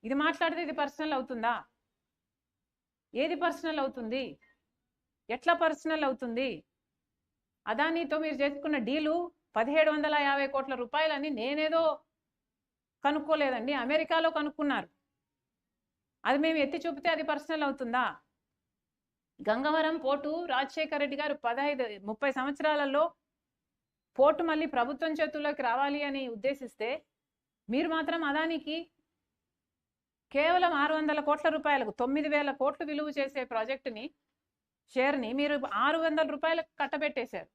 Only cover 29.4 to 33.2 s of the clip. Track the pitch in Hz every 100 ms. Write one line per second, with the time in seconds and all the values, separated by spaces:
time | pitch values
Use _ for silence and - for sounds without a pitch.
29.4 | _ _ _ _ _ _ _ _ _ 269
30.4 | 311 359 349 302 294 311 302 302 294 294
31.4 | 320 311 302 277 220 - 247 285 302 294
32.4 | 285 269 269 294 311 302 302 285